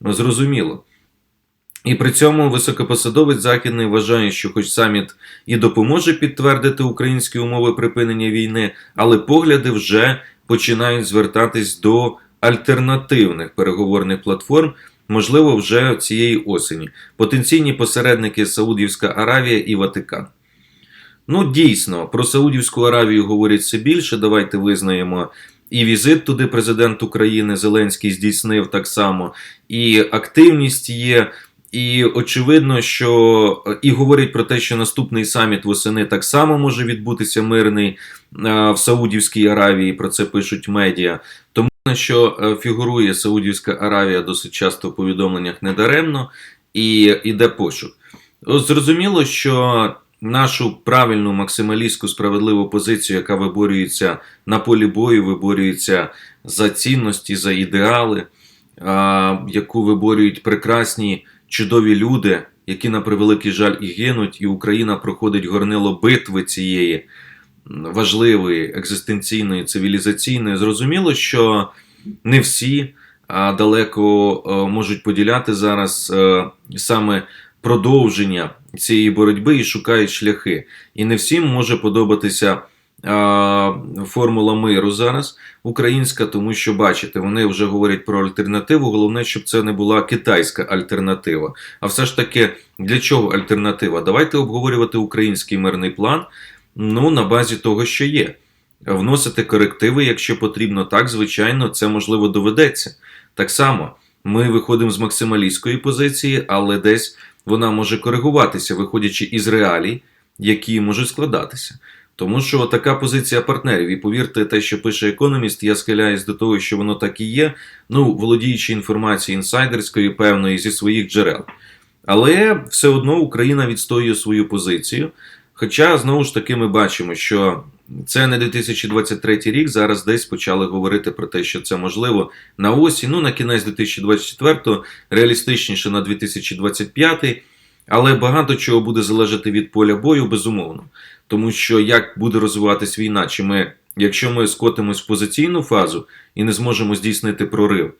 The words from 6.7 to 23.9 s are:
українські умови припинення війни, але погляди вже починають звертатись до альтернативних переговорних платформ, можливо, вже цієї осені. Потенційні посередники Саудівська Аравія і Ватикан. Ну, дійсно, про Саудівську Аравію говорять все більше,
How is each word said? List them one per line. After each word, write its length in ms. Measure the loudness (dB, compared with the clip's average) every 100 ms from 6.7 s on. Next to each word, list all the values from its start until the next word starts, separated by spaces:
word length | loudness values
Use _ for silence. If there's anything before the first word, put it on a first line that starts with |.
| 0
українські 560 | -2 -2 -2 -2 -4 -6
умови 340 | -4 0 0
припинення 580 | 0 -2 0 -2 0 -2
війни, 420 | -2 -2 -2 -4 -6 -8 0
але 220 | 4 4
погляди 520 | 4 4 6 2 2
вже 520 | -2 2 2 2 0 -8 _ -2
починають 600 | 0 0 0 0 -2 0
звертатись 760 | 0 2 2 0 0 -4 0
до 360 | 2 2 2 -4 _ _
альтернативних 1120 | 0 2 2 2 2 0 2 2 2 0 -6
переговорних 680 | -2 -2 0 0 0 0 -4
платформ, 500 | -4 -4 0 2 2 -2 -20 _ -4
можливо, 480 | -2 2 4 6 4
вже 400 | 2 2 2 0
цієї 400 | -2 0 2 0
осені. 540 | -2 -4 -4 -8 -12 -16 -12 -2
Потенційні 560 | 0 2 2 2 2
посередники 760 | 0 -2 0 2 2 0 -2 -2
Саудівська 680 | 0 0 0 -2 -2 -4 -2
Аравія 420 | 0 2 2 0
і 160 | 0
Ватикан. 520 | -2 -2 -4 -10 -10 -12 _ _ _ _ _ _ -20 -20 _ -4
Ну, 240 | 0 2
дійсно, 540 | 4 4 4 -2 -6 -4
про 180 | -2
Саудівську 580 | 0 2 2 2 -2 0
Аравію 440 | 2 4 4 4 2
говорять 340 | 2 4 2
все 180 | 0 -2
більше, 380 | 0